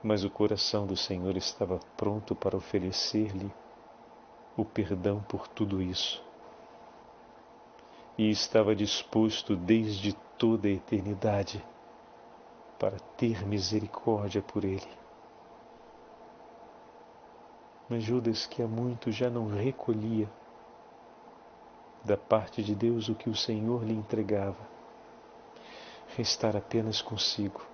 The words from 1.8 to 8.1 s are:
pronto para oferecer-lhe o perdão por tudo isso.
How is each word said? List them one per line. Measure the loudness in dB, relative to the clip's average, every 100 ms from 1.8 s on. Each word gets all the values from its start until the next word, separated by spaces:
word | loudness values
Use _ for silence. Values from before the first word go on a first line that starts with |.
| -4 -2
pronto | -2 -2 -4 -2
para | 0 -2
oferecer-lhe | 0 0 0 -2 0 0 0 -2 -8 -10 -20 -20 -20 -20 -20 -20 -20 -20 -12 -4
o | -2
perdão | 0 0 0 2 0
por | -2 -6 -8
tudo | -2 0 0
isso. | -2 -2 -2 -4 -10 -20 -20 -20 -20 -20 -20 -20 -20 -20 -20 -20 -20 -20 -20 -20 -20 -20 -14